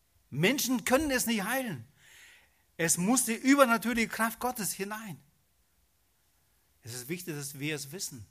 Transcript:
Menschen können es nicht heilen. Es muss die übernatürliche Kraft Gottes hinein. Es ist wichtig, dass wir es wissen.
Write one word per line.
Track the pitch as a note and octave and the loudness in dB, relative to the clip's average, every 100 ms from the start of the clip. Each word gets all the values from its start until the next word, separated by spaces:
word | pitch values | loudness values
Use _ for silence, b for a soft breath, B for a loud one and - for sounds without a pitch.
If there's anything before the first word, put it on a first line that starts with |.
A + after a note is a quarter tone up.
| _ _ - | _ _ -10
Menschen | C3+ F3+ C4+ A3+ B3+ | 0 2 2 0 0
können | - C4 D#4 | 2 2 2
es | B3+ A3+ | 0 2
nicht | A3+ | 0
heilen. | G3 C4 B3 C3+ A2 b b b b b b b b - | 0 -2 -4 -8 -12 b b b b b b b b -2
Es | E3 E3+ | 0 2
muss | F#3 B3+ | 2 2
die | A3+ A3+ | 2 0
übernatürliche | B3+ C#4+ B3+ A#3 A3+ A#3+ G#3 | 4 8 8 6 2 0 0
Kraft | - A3+ - | 0 -2 -2
Gottes | B3 B3 F3+ | -6 -4 -4
hinein. | - G3 G#3+ A3 D3 _ _ _ _ _ _ _ _ _ _ _ _ _ _ _ _ | -4 -8 -8 -12 -14 _ _ _ _ _ _ _ _ _ _ _ _ _ _ _ _
Es | A#2 | -16
ist | B2 B2 | -12 -8
wichtig, | F3+ F3+ D3 | -8 -6 -8
dass | C#3 C#3+ | -8 -8
wir | D3 D3 | -6 -6
es | C#3 | -8
wissen. | F3 - B2+ G2+ | -10 -10 -10 -18